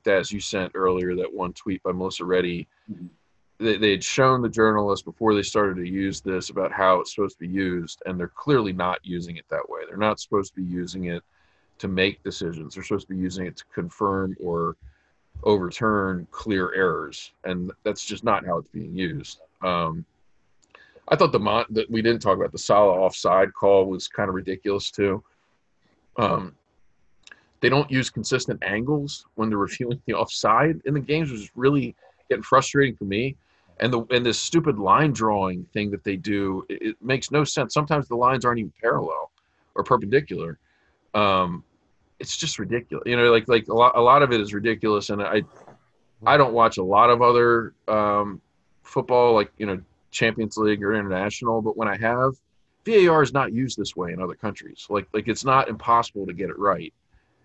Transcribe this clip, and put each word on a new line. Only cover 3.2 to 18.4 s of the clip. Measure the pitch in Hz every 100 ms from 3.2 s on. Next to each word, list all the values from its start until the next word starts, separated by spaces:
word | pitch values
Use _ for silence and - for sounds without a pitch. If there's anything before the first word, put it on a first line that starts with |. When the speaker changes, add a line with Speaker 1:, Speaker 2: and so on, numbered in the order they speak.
| _ _ _ _
Speaker 1:
They, | 110 101
they | 107
had | 95
shown | - - 131 127
the | 117
journalists | 110 110 107 101 95
before | - - 110
they | 104
started | 95 110 101 92
to | 87
use | 95 98 90
this | 95 92 85
about | 98 92
how | - 95 90
it's | - -
supposed | 98 -
to | 85
be |
used, | 95 92 87 82 - 92
and | 90
they're | 87
clearly | - 147 135 104
not | 92 90 90
using | 92 87 85 82
it | -
that | 73 -
way. | 80 78
They're | 92
not | 107 98
supposed | - 104 95
to | 95
be | 90
using | 90 87 92 87
it | 87 - _ _ _ _ _
to | 104
make | 92 95 -
decisions. | 98 - 87 80 78 95
They're |
supposed | - 104 -
to | 92
be |
using | 92 95 90
it | -
to | -
confirm | - 87 - 101 95 95 -
or | 87 85 82 - - _ _ _ _ -
overturn | 107 104 87 - 113 104 95 90 85
clear | - 113 98 90
errors, | 95 92 80 76 - - _
and | 92 90 90 -
that's | 107 104 -
just | 95
not | 113 101